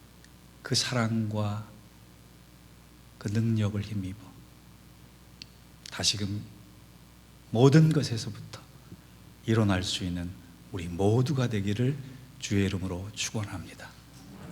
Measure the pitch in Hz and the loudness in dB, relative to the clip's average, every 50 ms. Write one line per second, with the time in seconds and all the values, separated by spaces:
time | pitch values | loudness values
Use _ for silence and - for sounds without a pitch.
0 | - - - - - - - - - - - - - - 127 - - - 127 120 | -20 -20 -20 -20 -20 -20 -20 -20 -20 -20 -20 -14 -6 -2 -2 0 0 0 0 0
1 | 113 110 113 113 110 107 110 107 104 104 104 110 110 - - - - - - - | 2 2 2 0 0 0 0 0 0 -2 -2 -4 -8 -10 -14 -20 -20 -20 -20 -20
2 | - - - - - - - - - - - - - - - - - - - - | -20 -20 -20 -20 -20 -20 -20 -20 -20 -20 -20 -20 -20 -20 -20 -20 -20 -20 -20 -20
3 | - - - - - 107 101 113 113 113 113 107 104 101 104 101 98 - 107 98 | -20 -20 -14 -8 -4 -2 0 2 2 2 2 2 2 0 0 -2 -4 -4 -4 -6
4 | 92 92 101 - - - - - - - - - - - - - - - - - | -6 -6 -8 -10 -14 -18 -20 -20 -20 -20 -20 -20 -20 -20 -20 -20 -20 -20 -20 -20
5 | - - - - - - - - - - - - - - - - - - - - | -20 -20 -20 -20 -20 -20 -20 -20 -20 -20 -20 -20 -20 -20 -20 -20 -18 -12 -8 -4
6 | 95 - - 104 104 95 101 104 - - - - - - - - - - - - | -2 -2 -2 -2 -2 -4 -4 -6 -8 -12 -16 -20 -20 -20 -20 -20 -20 -20 -20 -20
7 | - - - - - - - - - - - 113 131 139 135 160 156 156 156 151 | -20 -20 -20 -20 -20 -20 -20 -20 -10 -2 4 6 8 8 10 10 8 8 6 2
8 | 117 - 117 110 - - - - - - - - - - - - - - - - | 0 -2 -2 -4 -6 -6 -10 -10 -12 -16 -16 -18 -18 -20 -20 -20 -20 -20 -20 -20
9 | - - - - - - - - - 117 110 117 107 101 95 90 - - - - | -20 -20 -20 -20 -20 -20 -20 -6 -2 2 4 4 4 4 4 2 2 0 -2 -2
10 | 98 87 87 87 87 90 95 - - - - - - - - 92 85 87 87 85 | -2 -2 -4 -4 -4 -6 -10 -12 -16 -20 -20 -20 -16 -12 -10 -8 -6 -6 -2 2
11 | 98 104 113 127 127 151 147 131 120 120 110 101 95 104 101 110 123 131 147 - | 2 4 4 4 4 2 2 0 0 0 0 -2 -2 0 0 0 0 0 0 -2
12 | - - - - - - - - - - 104 98 98 92 101 90 92 90 87 87 | -6 -14 -16 -18 -18 -20 -16 -12 -6 0 2 4 4 4 2 -2 -4 -4 -6 -6
13 | 98 104 - - - - - 113 104 - - 85 82 - - - - - - - | -8 -8 -6 -6 -6 -4 -4 -4 -6 -6 -6 -10 -10 -12 -14 -16 -18 -18 -18 -20
14 | - - - - - - - - - - | -20 -20 -20 -20 -20 -20 -18 -16 -16 -14